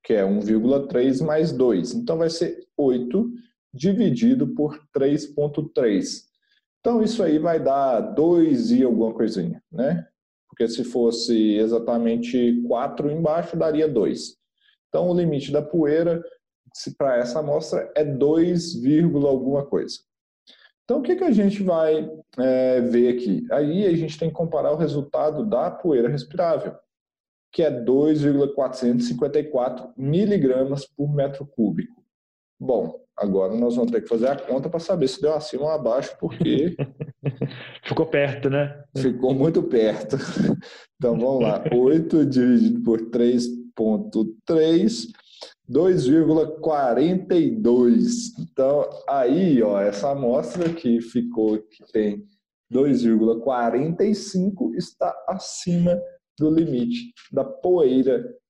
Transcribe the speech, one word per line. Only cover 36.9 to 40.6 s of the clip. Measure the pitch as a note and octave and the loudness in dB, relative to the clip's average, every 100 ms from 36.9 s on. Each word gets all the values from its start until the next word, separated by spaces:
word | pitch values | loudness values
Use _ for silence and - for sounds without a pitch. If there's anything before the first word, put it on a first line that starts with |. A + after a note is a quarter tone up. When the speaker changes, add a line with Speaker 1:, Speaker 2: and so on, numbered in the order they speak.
| - D3+ - | -10 -16 -8
Speaker 2:
<laughs> | C#3 - C3+ - - - | -8 -6 -8 -8 -18 -16
Ficou | - D3 D#3+ | -6 -2 0
perto, | D3 C#3 A#2+ C#3+ | 0 0 -2 -2
né? | C#3 C#3+ - - C#3 | 0 -2 -6 -12 -2
Speaker 1:
ficou | C3 A2+ B2+ | -2 0 0
muito | C3+ D#3 F3 | 2 2 2
perto. | - B2 A2 G#2+ - C#3 | 2 2 2 0 -4 -6
<laughs> | - - - - | -4 -2 0 -2